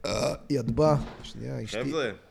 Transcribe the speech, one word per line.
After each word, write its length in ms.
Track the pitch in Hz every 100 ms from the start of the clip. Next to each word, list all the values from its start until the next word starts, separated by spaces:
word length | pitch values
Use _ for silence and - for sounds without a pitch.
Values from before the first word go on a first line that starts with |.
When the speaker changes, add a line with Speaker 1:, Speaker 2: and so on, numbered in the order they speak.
| 101
Speaker 1:
אה, 40 | 101 135 - -
ידבה. 460 | 139 117 117 156 147 - -
שנייה, 420 | - 113 120 131
אשתי. 200 | 110 107
Speaker 2:
חבר'ה. 260 | 135 156 120 92 -